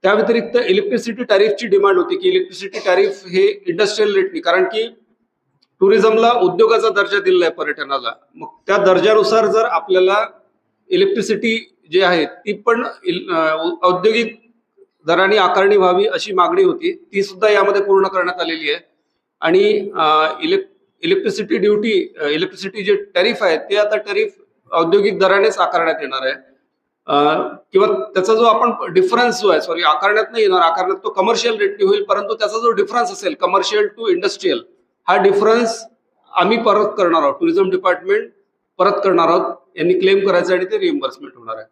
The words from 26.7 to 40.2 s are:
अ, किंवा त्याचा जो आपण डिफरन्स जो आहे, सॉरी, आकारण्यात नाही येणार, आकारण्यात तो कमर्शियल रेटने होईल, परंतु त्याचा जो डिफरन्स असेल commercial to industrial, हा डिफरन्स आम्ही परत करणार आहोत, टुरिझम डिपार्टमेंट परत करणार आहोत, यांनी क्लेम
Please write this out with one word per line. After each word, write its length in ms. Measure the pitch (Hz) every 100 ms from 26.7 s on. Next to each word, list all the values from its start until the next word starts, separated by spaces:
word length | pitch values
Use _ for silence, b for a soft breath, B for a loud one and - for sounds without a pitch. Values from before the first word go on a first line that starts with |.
| _ _ _ -
अ, 360 | 143 147 156 - - _
किंवा 160 | 190 214
त्याचा 480 | 190 - 190 185 220
जो 80 |
आपण 500 | 233 220 240 214 -
डिफरन्स 480 | 165 185 233 240 -
जो 80 | 208
आहे, 120 | 160
सॉरी, 200 | - 170
आकारण्यात 440 | 170 156 196 208 214
नाही 120 | 233
येणार, 160 | 208 180
आकारण्यात 380 | 170 165 185 190
तो 60 | 220
कमर्शियल 480 | - 196 233 240 214
रेटने 280 | 196 - 190
होईल, 180 | 208
परंतु 300 | - 196 208
त्याचा 240 | 220 214 220
जो 140 | 233
डिफरन्स 400 | 196 202 240 240
असेल 240 | 202 190 156
commercial 400 | 180 190 180 208
to 320 | 214 208 226 175
industrial, 420 | 190 - 185 127 - _ _ _ -
हा 160 | 196
डिफरन्स 600 | 196 202 214 226 233 - - _ _ _ _
आम्ही 320 | - 180 233
परत 220 | 226 208 - -
करणार 240 | 180 165
आहोत, 120 | 143 -
टुरिझम 300 | 165 165 190
डिपार्टमेंट 600 | 185 185 180 180 208 226 _ _ _ _ _
परत 140 | 185 202
करणार 240 | 190 175 165
आहोत, 280 | 175 - - _ -
यांनी 240 | 165 180
क्लेम 280 | 185 196